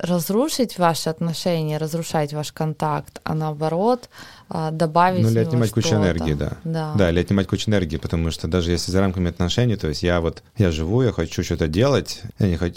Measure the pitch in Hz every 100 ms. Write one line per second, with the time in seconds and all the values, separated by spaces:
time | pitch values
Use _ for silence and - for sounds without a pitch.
0 | 170 175 165 208 302 - 233 - 170 160
1 | 160 156 170 156 185 165 156 151 156 165
2 | 165 165 147 151 147 - 156 151 156 147
3 | - - - 156 156 147 156 165 220 254
4 | - - - - - 165 160 160 165 165
5 | 180 185 110 113 110 120 110 113 - 107
6 | 95 82 80 73 - - 165 160 156 131
7 | 87 85 85 98 92 98 - 101 87 78
8 | - 85 82 78 87 90 85 85 - 92
9 | 98 90 87 85 90 - 123 101 80 73
10 | 87 87 82 - - - 92 78 80 117
11 | 123 90 80 - 85 82 82 85 135 120
12 | 78 - - - 101 85 87